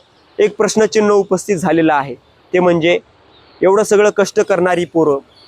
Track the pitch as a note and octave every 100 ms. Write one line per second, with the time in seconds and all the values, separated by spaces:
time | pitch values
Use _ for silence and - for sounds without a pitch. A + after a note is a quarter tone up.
0 | - _ _ - G#3 G3+ G#3 G#3+ G#3+ G#3+
1 | G#3 G#3 F#3+ F#3 - F#3 D#3+ D#3+ D#3+ C#3+
2 | C#3 B2 _ _ _ F3+ F3+ E3+ E3 F3
3 | - _ _ _ _ _ F3 G3+ G#3 G3+
4 | G#3 G#3 F#3+ G#3+ G3+ F#3 F3+ F3 F3 E3
5 | D3+ C#3 - _